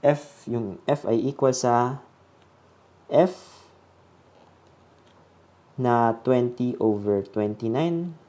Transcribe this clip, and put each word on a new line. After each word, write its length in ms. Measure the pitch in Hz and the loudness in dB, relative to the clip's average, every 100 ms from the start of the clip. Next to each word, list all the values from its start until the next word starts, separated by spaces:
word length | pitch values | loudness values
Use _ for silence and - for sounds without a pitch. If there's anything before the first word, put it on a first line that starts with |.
F, 400 | 139 147 - - | 2 0 -4 -18
yung 320 | - 117 107 90 | -8 -6 -6 -8
F 240 | - 143 - | -4 -4 0
ay 80 | 113 127 | 0 0
equal 240 | 139 135 127 | 0 0 2
sa 480 | 127 120 123 135 - _ _ _ _ _ _ _ _ _ _ | 2 2 0 -4 -12 _ _ _ _ _ _ _ _ _ _
F 560 | 147 185 - - - - _ _ _ _ _ _ _ _ _ _ _ _ _ _ _ _ _ _ _ _ - | 2 2 0 -18 -20 -20 _ _ _ _ _ _ _ _ _ _ _ _ _ _ _ _ _ _ _ _ -4
na 320 | 127 117 117 113 | 2 4 2 0
twenty 560 | - 127 123 123 123 117 | 0 2 0 -2 -4 0
over 480 | 110 104 104 101 | 0 0 0 -2
twenty-nine 880 | 98 - 104 107 113 120 165 170 175 160 | -2 -4 -4 -4 -4 -2 -2 -2 -6 -12